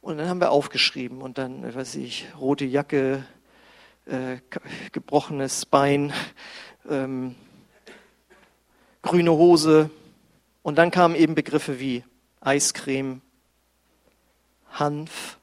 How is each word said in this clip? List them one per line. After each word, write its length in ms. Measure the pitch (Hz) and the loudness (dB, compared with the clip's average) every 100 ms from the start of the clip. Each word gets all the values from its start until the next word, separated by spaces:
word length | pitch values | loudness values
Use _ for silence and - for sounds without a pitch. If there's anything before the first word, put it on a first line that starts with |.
Und 160 | - 156 | -8 -6
dann 120 | 165 | -4
haben 120 | 185 | 0
wir 100 | 175 | 2
aufgeschrieben 680 | 143 139 127 - - 123 127 | 2 0 0 -2 -2 -10 -10
und 180 | 131 123 | -12 -8
dann, 260 | 131 131 | -8 -8
äh, 100 | 120 | -10
weiß 220 | 117 131 143 | -8 -10 -8
ich, 300 | 127 117 - - | -10 -10 -14 -6
rote 240 | 127 143 | -2 -2
Jacke, 600 | 135 131 143 147 135 135 135 - _ _ _ - - _ - | 0 -2 0 0 0 -2 -8 -20 _ _ _ -20 -20 _ -10
äh, 320 | 131 127 127 _ | -8 -6 -10 _
k-, 120 | - - - - | -14 -14 -16 -12
gebrochenes 720 | - - 147 - 147 135 - - | -12 0 0 0 -6 -6 -6 0
Bein, 460 | 139 139 143 143 139 - - - - - - - | 2 4 2 -2 -6 -10 -14 -20 -20 -20 -20 -6
ähm, 460 | 143 131 131 127 120 - _ _ _ - - _ _ _ _ _ _ _ _ _ _ | -6 -4 -6 -8 -12 -20 _ _ _ -20 -20 _ _ _ _ _ _ _ _ _ _
grüne 300 | - 175 170 | 0 2 4
Hose. 580 | 156 175 170 156 156 156 - - _ _ _ _ _ | 6 8 8 8 6 6 -2 -20 _ _ _ _ _
Und 140 | - 147 | -4 2
dann 120 | 170 | 4
kamen 240 | 175 175 | 6 4
eben 200 | 170 160 | 6 2
Begriffe 440 | 156 147 143 - 131 | 2 0 -2 -2 -8
wie 240 | 135 123 - _ _ _ | -6 -6 -8 _ _ _
Eiscreme, 800 | - 143 139 - - 135 135 131 _ _ _ _ _ _ _ _ _ _ _ _ _ _ _ | -2 0 0 -4 -4 -4 -4 -8 _ _ _ _ _ _ _ _ _ _ _ _ _ _ _
Hanf. 680 | - 147 147 160 - - - | -4 -2 -2 -10 -12 -16 -18